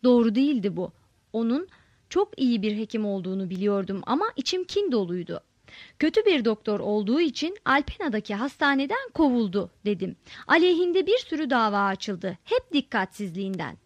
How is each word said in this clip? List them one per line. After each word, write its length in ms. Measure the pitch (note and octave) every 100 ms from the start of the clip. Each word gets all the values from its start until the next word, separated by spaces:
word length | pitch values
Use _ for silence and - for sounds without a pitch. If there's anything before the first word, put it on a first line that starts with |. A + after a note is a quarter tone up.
Doğru 320 | B3 A#3+ A3+ G#3+
değildi 420 | C#4+ C4+ F3+ E3
bu. 140 | F3 _ _ _ _
Onun 340 | A3 A3+ C4 F#4 _ _ _ _
çok 300 | F4 G#4 -
iyi 220 | C4 A#3
bir 160 | G#3 G#3+
hekim 280 | A3 A3+ G#3+
olduğunu 440 | G3 F3+ F#3+ F#3
biliyordum 520 | F3+ G3+ G3+ F#3+ G3 -
ama 200 | C4+ A4 -
içim 280 | - F#4
kin 280 | F4+ G4+ G4+
doluydu. 500 | B3 F#3 F3+ E3+ E3+ _ _ - - - _
"Kötü 260 | D#4 A4 G#4+
bir 200 | D#4 A3+
doktor 340 | G#3+ - G#3
olduğu 420 | - G#3 G3+ C4+
için 360 | E4+ - D#4 G4+ -
Alpena'daki 720 | C4+ C#4 - F4 G#3+ - G3+
hastaneden 760 | C4+ - D4 C#4 C#4 A#4 C5+
kovuldu," 580 | - D4+ B3 G#3+ F#3+ F3+ _ G#3
dedim. 300 | G3+ - - - - -
"Aleyhinde 600 | D#4 F4+ E4+ F4+ F4+ E4
bir 100 | A#4+
sürü 320 | - D#4 D4+
dava 360 | B3+ A3 G3+ G3+
açıldı. 520 | G3 - F#3 F#3+ F#3
Hep 300 | - B4+ -
dikkatsizliğinden." 1040 | D4 - A3+ F#3+ - G3+ E3 F#3+ F#3 D3 -